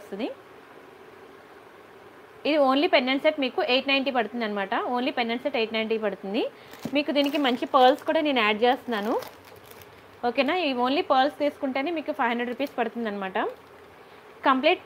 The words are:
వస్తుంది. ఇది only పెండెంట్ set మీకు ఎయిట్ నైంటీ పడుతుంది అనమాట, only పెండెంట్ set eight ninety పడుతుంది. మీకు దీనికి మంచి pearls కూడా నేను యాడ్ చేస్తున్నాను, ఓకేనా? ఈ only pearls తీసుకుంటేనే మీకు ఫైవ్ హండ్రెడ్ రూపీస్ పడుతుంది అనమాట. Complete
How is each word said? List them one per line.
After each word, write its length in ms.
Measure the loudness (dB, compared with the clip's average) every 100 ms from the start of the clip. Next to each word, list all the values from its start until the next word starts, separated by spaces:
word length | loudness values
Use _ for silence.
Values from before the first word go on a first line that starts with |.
వస్తుంది. 280 | -6 -8 -8 -10 -18 -20 -20 -20 -20 -20 -20 -20 -20 -20 -20 -20 -20 -20 -20 -20 -20 -20 -20 -6 0
ఇది 100 | 4 4
only 220 | 4 4
పెండెంట్ 300 | 2 2 0
set 140 | 0 0
మీకు 160 | 0 0 2
ఎయిట్ 160 | 2 2
నైంటీ 200 | 0 2 0
పడుతుంది 280 | -2 -2 -4
అనమాట, 260 | -2 -2 -2 -2 -2
only 160 | -2 -2
పెండెంట్ 260 | -2 -4
set 120 | -4 -2
eight 140 | -2 -2
ninety 200 | -2 -2
పడుతుంది. 380 | -2 -6 -6 -4 -4 -6 -20 -12 -4 -2
మీకు 140 | 0 0
దీనికి 220 | 0 0 0
మంచి 200 | -2 0
pearls 320 | 6 6 6 0
కూడా 120 | 0 0
నేను 120 | 2
యాడ్ 180 | 2 2 2
చేస్తున్నాను, 480 | 2 -2 -4 -2 -4 -6 -14 -20 -20 -20 -20 -20 -20 -20 -8 -4
ఓకేనా? 260 | 0 0 0 -2
ఈ 20 | 0 0
only 180 | 0 2
pearls 260 | 4 2 0
తీసుకుంటేనే 480 | -4 -2 -4 -4 -4 -4
మీకు 140 | -6 -2
ఫైవ్ 120 | -2
హండ్రెడ్ 220 | -2 -4
రూపీస్ 240 | -4 -6 -4
పడుతుంది 300 | -4 -4 -6
అనమాట. 260 | -6 -6 -4 -4 -6 -18 -20 -20 -20 -20 -20 -20 -2 0
Complete 320 | 2 2 2